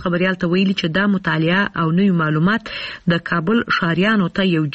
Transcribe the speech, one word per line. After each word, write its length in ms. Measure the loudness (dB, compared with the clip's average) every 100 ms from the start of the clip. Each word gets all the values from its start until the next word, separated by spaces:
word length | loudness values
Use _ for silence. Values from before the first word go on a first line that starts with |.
| 0
خبریال 340 | 0 0 -2
ته 120 | 0
ویلي 240 | 2 2 0
چې 160 | -2 0
دا 60 | 0 0
مطالعه 460 | 0 0 2 2 0 -2
او 40 | 0
نوي 240 | 2 2 2
معلومات 500 | 0 2 2 0 -4 -12 -12 -6 -2 -2
د 60 | 0
کابل 300 | -2 0 0 0 -2
ښاریانو 520 | 0 0 2 2 0 0
ته 80 | 0
یو 100 | 2 0